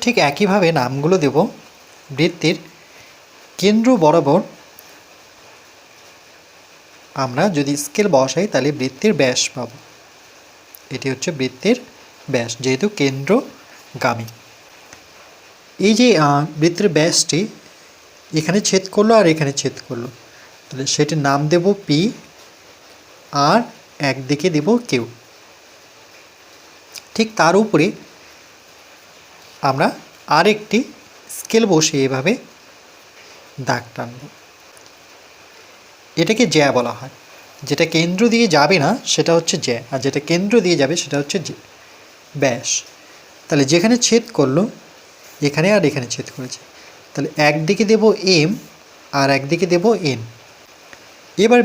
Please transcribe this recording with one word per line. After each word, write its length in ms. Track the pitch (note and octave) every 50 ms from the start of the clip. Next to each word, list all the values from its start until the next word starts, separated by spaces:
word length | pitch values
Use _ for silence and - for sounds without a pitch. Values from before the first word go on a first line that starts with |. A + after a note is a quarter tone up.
| -
ঠিক 120 | A#3+ A#3 G3
একইভাবে 500 | D3+ C#3 C#3+ - G#3 F#3+ G3 G#3 F3+ E3
নামগুলো 440 | D#3+ C#3+ B2 B2 C3+ C#3 C#3+ E3 F#3+ F3+
দেব। 180 | D3 C3+ A#2+ D3+ G3+ - - - - - - - - - - - - - C3+ C3
বৃত্তের 380 | D#3+ F3+ F3 - - D#3 E3 - - - - - - - - - - - - - - - - - - - - -
কেন্দ্র 300 | F3 G3+ G#3+ A3+ A3+ C4 B3+ G3
বরাবর 440 | D#3+ D3+ D#3+ E3+ C#3+ C#3 D3+ G3 - - - - - - - - - - - - - - - - - - - - - - - - - - - - - - - - - - - - - - - - - _ - - - - - - - - - - - - -
আমরা 280 | C3+ C3+ B2 B2 C#3 F#3 G#3+
যদি 240 | E3+ C#3+ C#3 C#3 C#3+ C#3
স্কেল 300 | - - - - G#3 G3
বসাই 400 | D3+ C3 C3 C3+ - E3+ G3 G#3+
তাহলে 220 | - C3+ C3 D3
বৃত্তের 420 | D3 C3+ D3+ C3+ - - - A3 F#3+
ব্যাস 280 | C#3+ C#3 B2+ B2 - - - -
পাব। 160 | B2+ A#2+ A2 A2+ - - - - - - - - - - - - - - - - - - - - - - - C#3
এটি 120 | A#2+ - C3+
হচ্ছে 200 | B2+ - - F3+
বৃত্তের 460 | D#3+ C3 C3 B2+ - - - G3 B3 A#3+ - - - - - - - - - - C3
ব্যাস, 180 | A#2+ A#2 A2+ - - B2+
যেহেতু 240 | C3 C3 C3 G3+ G#3 - -
কেন্দ্রগামী। 1300 | C#3+ C3+ C3+ C3+ C#3 E3 G3+ C4 - - - - - - - - - - - C3+ - B2 A#2 A2+ A2+ A2 - - - - - - - - - - - - - - - - - - - - - - - - - - - - - -
এই 140 | F3+ G#3 A3 A3
যে, 80 | B3 B3 G3 D#3 D3+
আহ, 160 | C#3+ C#3+ C#3+ D3+ D#3+ - D3+
বৃত্তের 300 | D#3 E3+ E3+ - G3+ G3 D3+ D3+
ব্যাসটি 420 | D#3 E3+ E3 - - - C#3+ E3 G#3+ - - - - - - - - - - - - - - - - -
এখানে 280 | D#3+ D#3 D#3 F3 F3 G#3 - -
ছেদ 160 | F#3+ F#3+ F#3 - -
করলো 180 | G#3 G#3 A3 A#3 A3
আর 60 | F#3+ E3 D#3
এখানে 180 | D#3+ D3 C#3 C#3 -
ছেদ 160 | - B2+ - - - -
করলো, 220 | B2 A#2 A#2+ A#2+ A#2 - - - - - - - - - -
তাহলে 200 | - C#3 B2+ C#3 - -
সেটির 280 | - D3 D3 E3 D3+ C#3 C#3
নাম 120 | C#3 C#3+ D3+ D3+
দেব 180 | F3 F3 E3+ G3 G3+ G3 -
পি 140 | - D3 D3+ F#3+ B3 - - - - - - - - - - - - - - - - - - - - - - - - - C#3+ C#3+ D3+
আর 100 | F#3+ A#3 A#3+ - - - - - - - D3 C#3
একদিকে 360 | B2+ C3+ C3 C3 D3 C#3+ - F3 D#3
দেব 120 | D3 C#3+ G3 A#3 A#3+ A#3 -
কিউ। 140 | C#3+ A#2+ A2+ - - - - - - - - - - - - - - - - - - - - - - - - - - - - - - - - - - - - - - - - - -
ঠিক 140 | - A3 A3 - -
তার 160 | D#3+ E3 F3 G3+ A3
উপরে 220 | G#3+ - D3+ D#3+ G#3+ - - - - - - - - - - - - - - - - - - - - - - - - - - - - - - - - - - - C#3
আমরা 180 | C3 C#3 E3+ B3+ - - - - - - - -
আরেকটি 520 | D3 D#3 F3+ G#3+ G#3+ G#3+ - - G3+ A3+ D4 - - - - - - - - - - -
স্কেল 260 | - - - A3 A#3
বসিয়ে 360 | G3+ E3+ D#3 D#3 - - C#3 C3+ C3
এভাবে 240 | C3+ C3 C3 F3+ B3 - - - - - - - - - - - - - - - - - - - - - - - - - B2+ B2+
দাগ 160 | B2+ A#2+ A#2 - -
টানব। 260 | B2+ A#2+ A#2+ A#2+ C3 C#3+ - - - - - - - - - - - - - - - - - - - - - - - - - - - - - - - - - - - - - - D#3+
এটাকে 260 | E3+ A3+ A3 A#3+ A#3+ E3+ D3+
জ্যা 140 | D#3 C#3+ C#3 B2 B2
বলা 160 | A#2+ A#2 A#2 -
হয়। 140 | - - - - - - - - - - - - C#3+ -
যেটা 180 | C#3+ - E3+ D#3+ E3+
কেন্দ্র 260 | D#3+ E3 E3+ F#3 F#3 A#3 A#3 A3
দিয়ে 140 | A#3 A#3 F#3 D#3
যাবে 220 | C#3+ D3 E3 F#3+ E3
না 100 | C#3 E3 A3+ C#4 - - -
সেটা 180 | D#3+ D3+ E3 E3 E3
হচ্ছে 180 | E3 - - A#2+ -
জ্যা, 120 | C3+ A#2+ A#2 - -
আর 80 | C#3 C3 B2
যেটা 140 | C3+ - D3 - -
কেন্দ্র 240 | E3+ F3+ G3 G3+ A#3+ A#3 F3+
দিয়ে 120 | F3+ E3+ C#3+
যাবে 140 | C#3 C3 F3 F3 -
সেটা 140 | C3+ C#3+ C#3+
হচ্ছে 160 | C#3+ - - - D3+
জ্যা, 120 | - - - - - - - - - - - - - - - - - - C#3+
ব্যাস। 280 | C#3 C3 A#2 A#2+ - - - - - - - - - - - - - - - - - -
তাহলে 180 | D#3+ C#3+ C3+ C3
যেখানে 240 | D#3+ F3 G#3 A3+ B3 A#3+ -
ছেদ 180 | - A3 A#3 A3+ - - D#3
করলো 260 | C#3 C3 C3+ E3 G#3 C4 - - - - - - - - - - - - - - D3 C#3
এখানে 200 | C#3+ D#3 E3 G3 G#3+
আর 80 | G3+ E3+ C#3
এখানে 180 | - C#3 B2 A2+ -
ছেদ 140 | - B2 - -
করেছে, 240 | - B2+ B2 - - - - - - - - - - - -
তাহলে 180 | - C#3+ C#3 D3+ - - D3+ D3
একদিকে 340 | D3+ D#3 D#3+ E3 G3+ G3+ A3 G3
দেব 120 | A3 G3+ G#3+ A3 G3+ - F3 F#3+ F3+ D#3+
এম 120 | D3 F3 A#3 - - - - - - - - - - - - C#3+
আর 80 | C#3 C#3 C#3 C3+
একদিকে 280 | C#3 C#3+ E3+ D#3+ G3 E3 F3
দেব 120 | F3+ F3+ A#3 A3 F#3 F3 C#3+
এন। 100 | B2 A2+ A2+ A2+ - - - - - - - - - - - - - - - - - - - - - -
এবার 240 | G3+ A3+ B3 A#3+ G#3+